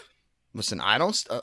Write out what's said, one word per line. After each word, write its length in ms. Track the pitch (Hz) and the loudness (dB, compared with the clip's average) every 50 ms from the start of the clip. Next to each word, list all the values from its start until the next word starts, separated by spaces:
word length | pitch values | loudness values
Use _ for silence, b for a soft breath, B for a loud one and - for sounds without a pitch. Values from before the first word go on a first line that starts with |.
| B B B B B _ _ _ _ _ - | B B B B B _ _ _ _ _ -10
listen, 280 | 104 107 - 107 90 | -6 -6 -4 -4 0
I 180 | 64 95 107 123 | 2 4 4 4
don't 160 | 160 196 208 | 4 2 0
st-, 260 | - - - - 123 | -2 -4 -4 -6 -6